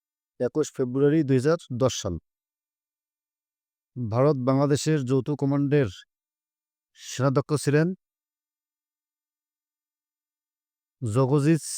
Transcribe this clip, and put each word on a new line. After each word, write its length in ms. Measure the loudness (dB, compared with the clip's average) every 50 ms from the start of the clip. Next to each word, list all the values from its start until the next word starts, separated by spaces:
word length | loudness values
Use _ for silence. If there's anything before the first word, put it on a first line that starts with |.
| _ _ _ _ _ _ _ -6
একুশ 260 | -6 -2 -2 -2 -4 -2 -4
ফেব্রুয়ারি 440 | -4 -4 -2 0 2 2 4 4 4 2 2
দুই 100 | 2 2
হাজার 200 | 2 0 0 -2 -4 -8 -4 0
দশ 120 | 0 0 0 -2
সাল। 120 | -6 -6 -6 -8 -10 _ _ _ _ _ _ _ _ _ _ _ _ _ _ _ _ _ _ _ _ _ _ _ _ _ _ _ _ _ _ _ _ _ _
ভারত 400 | -10 -8 -4 -2 2 2 2 2 0 0 0
বাংলাদেশের 500 | 2 2 2 2 0 0 0 0 -2 -2 0 0
যৌথ 200 | 0 0 0 -2 -4 -2
কমান্ডের 480 | -2 0 0 0 0 2 2 2 0 0 -4 -10 -20 _ _ _ _ _ _ _ _ _ _ _ _ _ _ _ _ _ _ -20
সেনাধ্যক্ষ 500 | -16 -12 -6 -2 -2 0 0 0 -2 -2 -4 -2 0
ছিলেন 240 | 0 2 2 2 0 -4 -8 _ _ _ _ _ _ _ _ _ _ _ _ _ _ _ _ _ _ _ _ _ _ _ _ _ _ _ _ _ _ _ _ _ _ _ _ _ _ _ _ _ _ _ _ _ _ _ _ _ _ _ _ _ _ _ _ _ _ _ _
জগজিৎ 600 | -6 -2 0 2 2 2 2 2 4 2 2 2 0 -6 -10